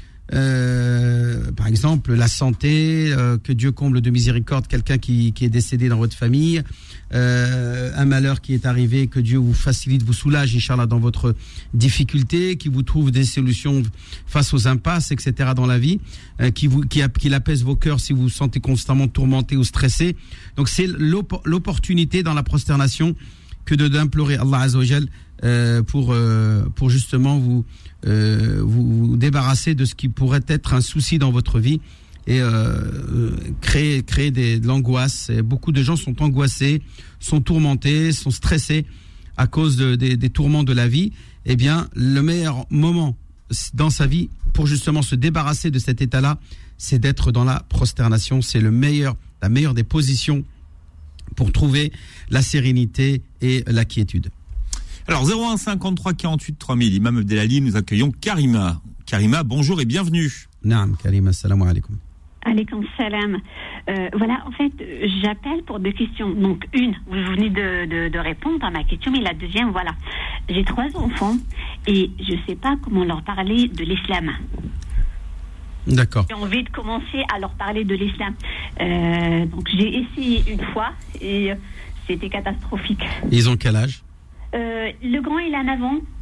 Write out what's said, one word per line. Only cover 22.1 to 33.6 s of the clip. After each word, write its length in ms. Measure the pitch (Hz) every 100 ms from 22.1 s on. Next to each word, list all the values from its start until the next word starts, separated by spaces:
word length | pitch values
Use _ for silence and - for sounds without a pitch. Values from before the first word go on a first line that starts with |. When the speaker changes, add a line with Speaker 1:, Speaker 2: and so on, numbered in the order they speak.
| 185
Speaker 1:
dans 100 | 160
la 100 | 147
prosternation 720 | 123 147 - 139 135 - 165 160 - - - - -
que 100 | 147
de, 120 | 147
d'implorer 480 | 147 151 147 143 139
Allah 240 | 131 135
Azza 180 | 131 127
wa 60 | 127
Jal, 220 | 143 131 - - -
euh, 400 | 120 120 117 117
pour, 240 | 113 143 123
euh, 540 | 120 113 110 110 104 - -
pour 140 | 131
justement 480 | 127 - 131 135 143
vous, 260 | 123 123 117 - - - -
euh, 520 | 107 107 107 110 101 104
vous, 440 | 117 120 113 117
vous 80 | 120
débarrasser 580 | 143 139 131 135 170 143
de 100 | 131
ce 80 |
qui 160 | - 131
pourrait 320 | - 131 135 -
être 260 | 156 -
un 80 | 127
souci 380 | 117 156 120 165
dans 120 | 135
votre 280 | 123 - 117
vie 200 | 120 156 - - - - -
et, 140 | 127
euh, 880 | 123 110 110 110 - 139 - 120 113 - - -